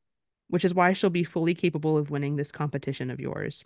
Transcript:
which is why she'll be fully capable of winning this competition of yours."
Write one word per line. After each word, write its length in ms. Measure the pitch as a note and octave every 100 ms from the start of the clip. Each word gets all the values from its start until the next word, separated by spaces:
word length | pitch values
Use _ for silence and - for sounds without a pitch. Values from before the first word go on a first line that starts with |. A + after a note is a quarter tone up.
| _ _ _ _ -
which 160 | F3 F#3
is 80 |
why 180 | F3+ F3+
she'll 160 | F#3+ G3
be 140 | F3
fully 300 | E3 E3+ D#3+
capable 440 | E3+ F3+ D#3 D#3 D#3
of 140 | C#3+
winning 240 | C#3+ C#3+ D3
this 160 | C#3+
competition 580 | - D3 C#3 - C3 B2+
of 100 | C3
yours." 420 | C#3 - D3+ -